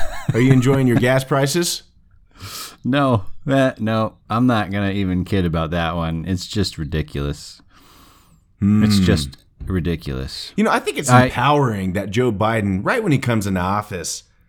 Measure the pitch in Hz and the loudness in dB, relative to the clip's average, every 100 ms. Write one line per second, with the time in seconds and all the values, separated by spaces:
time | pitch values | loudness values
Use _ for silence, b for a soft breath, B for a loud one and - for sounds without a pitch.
0 | - - - 113 131 127 123 135 127 113 | 8 2 -2 2 4 6 4 2 2 4
1 | 123 131 135 139 139 170 175 - - _ | 4 2 0 0 0 0 -2 -6 -12 _
2 | _ _ _ B 101 B B - 120 143 | _ _ _ B -16 B B -8 -2 0
3 | 135 113 - - 143 135 131 - 110 113 | 2 0 -2 -6 -2 2 2 0 -2 0
4 | 110 - - 113 127 110 92 101 98 101 | -2 -6 -4 0 2 2 0 -2 -2 0
5 | 92 90 87 101 87 82 80 85 82 87 | 0 0 0 0 0 0 -2 -2 -2 -2
6 | 80 82 85 90 - 107 92 - 73 80 | -4 -4 -4 -6 -4 -4 -4 -6 -6 -4
7 | 73 71 71 71 - - - b b b | -4 -6 -6 -8 -14 -20 -20 b b b
8 | b b b b _ - 101 107 107 101 | b b b b _ -2 2 4 4 4
9 | 90 78 67 - _ - - 92 82 82 | 4 2 -2 -12 _ -12 -4 -2 -2 -4
10 | 73 65 65 - - - 220 247 415 - | -6 -8 -8 -10 -8 -2 0 0 -2 -4
11 | 131 123 127 - 131 147 127 101 95 95 | 4 6 6 2 2 2 2 0 -2 -4
12 | 98 104 127 98 107 113 101 95 147 233 | -2 0 0 0 0 0 0 0 0 0
13 | 208 135 123 113 98 92 92 104 - 92 | 0 0 0 -2 0 -2 0 -2 -4 -8
14 | 82 - - _ | -8 -10 -14 _